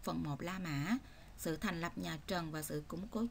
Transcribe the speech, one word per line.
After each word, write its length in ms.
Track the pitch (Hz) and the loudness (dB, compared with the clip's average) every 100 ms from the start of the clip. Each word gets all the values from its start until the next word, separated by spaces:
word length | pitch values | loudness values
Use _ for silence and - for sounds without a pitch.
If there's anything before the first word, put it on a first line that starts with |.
phần 200 | - 165 | -2 0
một 180 | 156 139 | 0 0
La 180 | 170 190 | 0 0
Mã, 380 | 170 139 160 254 - - - - | 0 2 4 2 2 -14 -14 -4
sự 200 | - 156 | 0 2
thành 240 | 208 170 | 2 2
lập 160 | 170 - | 0 0
nhà 200 | 175 160 - | -2 -2 0
Trần 240 | 180 160 | 0 0
và 100 | 156 | -2
sự 220 | 156 151 151 | 0 -2 -2
củng 200 | 165 202 | -4 -2
cố 140 | 220 233 | 0 2